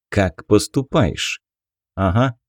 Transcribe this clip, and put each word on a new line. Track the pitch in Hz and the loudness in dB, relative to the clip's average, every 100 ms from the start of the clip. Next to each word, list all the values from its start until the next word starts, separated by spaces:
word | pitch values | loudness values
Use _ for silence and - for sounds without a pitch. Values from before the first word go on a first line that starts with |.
| - | -6
как | - 92 - - | -2 -2 -2 2
поступаешь? | 104 - 135 131 165 90 - - - _ _ _ _ _ | 2 2 -4 -2 0 0 -2 -8 -8 _ _ _ _ _
Ага, | - 95 107 131 - | -4 0 2 0 -2